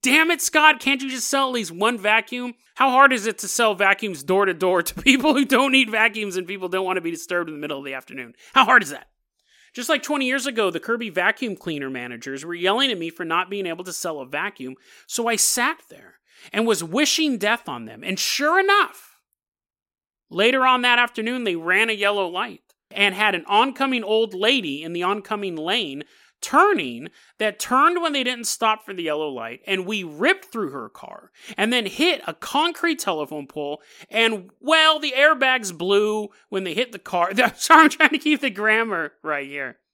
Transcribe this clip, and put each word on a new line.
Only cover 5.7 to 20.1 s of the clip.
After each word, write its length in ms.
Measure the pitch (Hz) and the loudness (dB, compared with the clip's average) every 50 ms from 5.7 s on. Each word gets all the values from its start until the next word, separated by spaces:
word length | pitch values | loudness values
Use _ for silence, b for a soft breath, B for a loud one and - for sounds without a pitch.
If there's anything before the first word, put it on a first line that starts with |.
need 180 | 254 269 262 214 | 4 2 2 2
vacuums 460 | 214 220 220 233 208 220 214 202 180 | 0 0 0 0 0 -2 -8 -6 -6
and 120 | 185 185 170 | -6 -6 -6
people 200 | 202 196 185 180 | -8 -8 -8 -4
don't 180 | 175 190 190 | -4 -2 -2
want 120 | 185 185 185 | -2 -2 -2
to 40 | |
be 100 | 165 170 | -4 -6
disturbed 380 | 170 160 - - 180 175 175 165 | -8 -8 -8 -4 -4 -4 -4 -4
in 60 | 156 | -8
the 60 | 147 | -10
middle 180 | 147 147 151 139 | -8 -8 -8 -8
of 60 | 139 | -8
the 80 | 139 135 | -10 -12
afternoon? 400 | 131 123 - - 135 127 117 120 B B B B | -12 -12 -14 -16 -14 -14 -16 -16 B B B B
How 120 | 262 262 | 2 4
hard 180 | - 262 240 202 | 6 6 4 4
is 60 | 139 | 2
that? 180 | 147 - - _ _ _ _ _ _ _ b b b b b b b | -8 -12 -14 _ _ _ _ _ _ _ b b b b b b b
Just 160 | - 247 - | -12 -2 -2
like 140 | 311 277 - | -2 -2 0
twenty 220 | - 294 285 269 | -4 -4 -2 -2
years 200 | 254 254 277 240 | -2 -2 -2 -4
ago, 240 | 277 247 220 214 185 | -4 -2 -2 -2 -2
the 100 | 165 165 | -2 -4
Kirby 300 | - - 226 240 240 220 | -4 -4 -6 -4 -4 -6
vacuum 460 | 160 175 175 190 214 - - 233 196 | -4 0 0 0 0 0 -4 -6 -6
cleaner 340 | - - 180 160 147 139 135 | -8 -8 -8 -8 -6 -6 -8
managers 560 | 131 127 123 123 123 117 120 135 135 135 147 | -8 -8 -10 -10 -12 -12 -12 -12 -12 -10 -10
were 80 | 165 175 | -10 -10
yelling 380 | 175 170 185 202 233 277 269 | -2 0 0 2 2 2 0
at 80 | 226 180 | 0 -2
me 100 | 165 165 | -6 -10
for 160 | 160 - 180 | -8 -10 -6
not 240 | 160 165 170 185 180 | -2 -2 -2 -2 -2
being 160 | 196 202 190 | -4 -6 -4
able 180 | 175 165 170 180 | -6 -6 -8 -10
to 100 | 185 165 | -10 -10
sell 260 | - - 180 160 147 | -6 -6 -6 -6 -8
a 60 | 135 | -10
vacuum, 500 | 123 139 147 170 208 202 _ 131 127 131 b b b b b b | -8 -6 -6 -6 -6 -8 _ -14 -14 -14 b b b b b b
so 220 | b - - 233 233 | b -6 -4 -2 0
I 80 | 233 | 0
sat 480 | 214 - - - 254 240 277 330 - _ _ | 2 2 0 0 0 0 -2 -2 -4 _ _
there 300 | - - - - _ _ B B B B B B | -20 -20 -20 -20 _ _ B B B B B B
and 160 | B 202 226 233 | B -2 2 2
was 160 | 220 165 170 | 0 0 -2
wishing 540 | 165 165 247 302 - - - 320 302 262 214 | -4 0 0 0 2 2 0 0 0 0 0
death 300 | 185 208 220 233 - - | 0 0 0 -2 -4 -10
on 180 | 139 120 117 | -10 -10 -10
them. 180 | 110 113 - - | -12 -14 -12 -8
And 160 | - 185 185 | -6 -4 -4
sure 400 | - - - - 277 302 330 381 | -2 -4 -2 0 0 2 2 2
enough, 600 | 381 392 403 415 359 - - - - - _ _ _ _ _ _ _ _ _ _ _ _ _ _ _ _ _ _ _ _ | 4 4 4 4 2 0 -2 -18 -20 -20 _ _ _ _ _ _ _ _ _ _ _ _ _ _ _ _ _ _ _ _